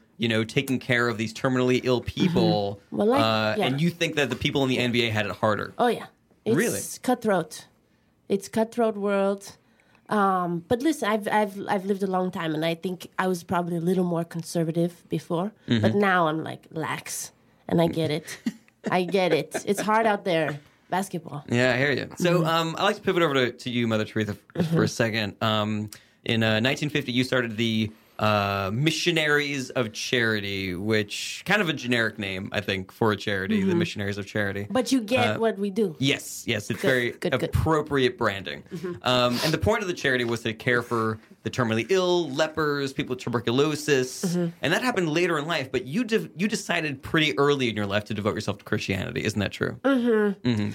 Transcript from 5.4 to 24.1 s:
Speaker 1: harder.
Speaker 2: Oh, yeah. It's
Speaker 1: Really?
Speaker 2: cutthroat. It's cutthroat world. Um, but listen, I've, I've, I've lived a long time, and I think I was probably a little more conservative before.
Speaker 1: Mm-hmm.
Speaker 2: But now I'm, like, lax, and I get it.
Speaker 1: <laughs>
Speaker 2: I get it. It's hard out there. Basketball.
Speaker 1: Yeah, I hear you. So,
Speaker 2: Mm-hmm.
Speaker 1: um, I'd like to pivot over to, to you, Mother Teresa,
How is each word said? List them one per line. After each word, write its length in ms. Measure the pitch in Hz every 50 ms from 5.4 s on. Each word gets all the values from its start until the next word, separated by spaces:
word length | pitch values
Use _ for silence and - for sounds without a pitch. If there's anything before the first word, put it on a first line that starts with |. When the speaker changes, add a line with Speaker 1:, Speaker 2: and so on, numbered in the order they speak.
Speaker 1:
harder. 300 | - 110 104 - 95 - - -
Speaker 2:
Oh, 80 | 240
yeah. 200 | 247 202 - - - _ _ _ _ _ _ -
It's 120 | - 226
Speaker 1:
Really? 240 | 156 233 208 113 98 - - - - -
Speaker 2:
cutthroat. 640 | 254 247 254 - 214 196 175 156 - - - - _ _ _ _ _ _ _ _ _ _ _ _ -
It's 200 | 196 196 - -
cutthroat 480 | - 220 226 226 - 240 226 220 214
world. 600 | 202 196 208 202 196 196 196 202 202 - - - _ _ _ _ _ _ _ _ _ _ -
Um, 560 | 214 208 196 196 190 185 180 170 175 170 165 -
but 140 | 247 233
listen, 260 | 269 330 302 - 214 202
I've, 200 | 220 214 202 -
I've, 260 | - 214 214 196 196 202 - -
I've 160 | 208 196 185
lived 160 | 196 208 185
a 40 | 202
long 240 | 190 185 185 185 185
time, 240 | 180 185 165 160 151
and 100 | 151 160
I 100 | 165 170
think 320 | 165 - 190 180 170 - - - -
I 100 | 190 185
was 140 | 185 170 170
probably 320 | - 190 175 175 170 175
a 40 | 165
little 240 | 160 180 190 185 180
more 200 | 175 170 165 170
conservative 840 | 170 - 165 165 - - 170 165 160 160 170 170 175 - - _ -
before. 440 | - 160 - - 175 165 185 214 - _ - -
Speaker 1:
Mm-hmm. 120 | 120 113
Speaker 2:
But 120 | 208 - 214
now 320 | 202 208 196 185 180 165
I'm, 160 | 156 156 160
like, 240 | 147 127 127 - - -
lax, 600 | 156 160 147 113 139 165 - - - - - - _ _ _ _ _ _ - -
and 120 | 175 170
I 60 | 165
get 240 | 165 - 165 160 143
it. 280 | 151 170 - - - - - 240 - -
Speaker 1:
<laughs> 280 | _ _ _ _ - 196
Speaker 2:
I 140 | 165 185 185
get 280 | 170 175 196 185 170
it. 240 | 160 139 - - - - -
It's 140 | - 202 -
hard 260 | - 208 214 220 233
out 180 | 220 202 196 180
there. 340 | 196 170 160 156 135 147 143 - - _ _ _ -
Basketball. 520 | - 185 196 - - 165 - - 139 147 - -
Speaker 1:
Yeah, 240 | 117 120 127 127
I 60 | 123 127
hear 140 | 139 143
you. 180 | 131 117 - - - -
So, 220 | 175 175 175 175
Speaker 2:
Mm-hmm. 60 | 160
Speaker 1:
um, 300 | 156 165 165 160 165 156 -
I'd 40 | 185
like 120 | 208 214
to 40 | 214
pivot 200 | - 196 175 175
over 100 | 170 156
to, 200 | 139 135 123 113
to 180 | - - - 131
you, 160 | 117 120 120
Mother 180 | 110 110 107 107
Teresa, 280 | -